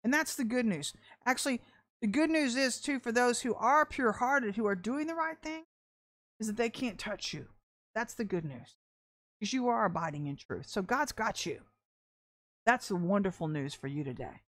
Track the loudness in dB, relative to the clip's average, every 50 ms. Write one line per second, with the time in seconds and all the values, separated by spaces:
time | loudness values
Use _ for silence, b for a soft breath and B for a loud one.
0 | 0 2 2 2 0 0 -2 -2 -2 0 0 2 2 2 0 -2 -4 -8 B B
1 | B B B B _ 0 0 2 0 0 0 -2 b b b b b b _ _
2 | -2 2 4 4 4 4 4 4 4 2 2 2 2 2 0 -2 -2 -2 -2 -2
3 | -2 0 2 4 4 4 4 2 0 -2 -2 2 4 6 6 6 4 4 0 2
4 | 2 2 2 2 2 2 2 2 2 0 -2 0 2 0 0 0 -2 -4 -2 -2
5 | -2 -4 -2 -2 -2 -2 -2 -6 -8 -8 -8 -8 -12 _ _ _ _ _ _ _
6 | _ _ _ _ _ _ _ _ -6 -4 0 0 0 0 0 -2 -4 -4 -4 -6
7 | -6 -6 -6 -6 -6 -8 -8 -8 -10 -14 -18 _ _ _ _ _ _ _ _ -4
8 | -4 -4 -4 -6 -2 -2 -2 -2 -2 -4 -8 -10 -14 -18 -20 _ _ _ _ _
9 | _ _ _ _ _ _ _ _ -4 -2 0 0 2 2 2 2 2 2 0 0
10 | -4 -4 -4 -4 -4 -4 -6 -8 -6 _ -8 -8 -6 -6 -4 -4 0 0 0 0
11 | 0 -2 -2 -2 -4 -2 -2 -4 -6 -6 -6 -8 -10 _ _ _ _ _ _ _
12 | _ _ _ _ _ _ _ _ _ _ _ _ _ 2 2 2 0 -4 -2 0
13 | 2 2 2 2 2 0 -2 -2 -4 -2 -2 -2 -4 -4 -6 -8 -8 -6 -4 -4
14 | -4 -6 -6 -8 -10 -10 -12 -16 _